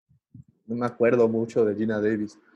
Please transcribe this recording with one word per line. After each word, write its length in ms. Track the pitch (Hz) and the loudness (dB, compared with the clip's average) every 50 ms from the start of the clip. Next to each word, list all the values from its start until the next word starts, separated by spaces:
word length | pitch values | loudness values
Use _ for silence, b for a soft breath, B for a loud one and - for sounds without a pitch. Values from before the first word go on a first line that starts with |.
| _ _ _ _ _ _ - - - _ _ _ _ | _ _ _ _ _ _ -20 -20 -20 _ _ _ _
No 100 | - 113 | -10 -6
me 100 | 120 123 | -6 -6
acuerdo 420 | 120 120 - 117 117 123 120 117 113 | -6 -2 0 2 2 4 4 4 2
mucho 380 | 113 113 113 113 - 131 113 | 2 0 -4 -2 0 0 0
de 80 | 107 101 | 0 0
Gina 260 | 101 110 110 110 104 | -2 -2 -2 -2 -2
Davis. 380 | 104 107 110 107 107 104 - _ b b b | -2 -2 -2 -2 -4 -8 -10 _ b b b